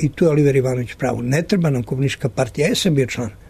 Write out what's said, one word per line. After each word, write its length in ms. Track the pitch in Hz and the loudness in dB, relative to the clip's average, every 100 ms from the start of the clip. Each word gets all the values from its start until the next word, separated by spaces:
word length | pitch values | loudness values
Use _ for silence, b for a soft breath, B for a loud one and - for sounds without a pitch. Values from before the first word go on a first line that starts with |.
i 60 | 147 | -2
tu 160 | - | 2
je 60 | 170 | 2
Oliver 260 | 147 143 135 | 4 4 4
Ivanović 380 | 127 127 120 | 0 -2 -6
pravo. 280 | - 127 117 | -4 -4 -2
Ne 200 | 120 143 | 0 0
treba 280 | 165 196 165 | 0 0 2
nam 120 | 131 | 0
komunistička 460 | 113 131 139 - 131 | -2 -2 -2 -2 -4
partija. 400 | - 127 - 160 | -2 -4 0 0
Ja 60 | |
sam 200 | 247 196 | 0 0
bio 120 | 143 123 | 2 0
član. 240 | - 113 - | -2 -8 -10